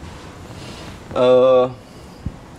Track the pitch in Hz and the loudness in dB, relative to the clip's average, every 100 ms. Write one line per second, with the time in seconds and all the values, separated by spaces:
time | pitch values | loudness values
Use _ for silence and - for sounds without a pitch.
0 | - - - - - - - - - - | -18 -18 -18 -20 -20 -18 -18 -16 -18 -18
1 | - - 127 127 131 127 127 123 - - | -10 0 4 6 6 4 2 -4 -20 -20
2 | - - - - - | -20 -14 -14 -14 -20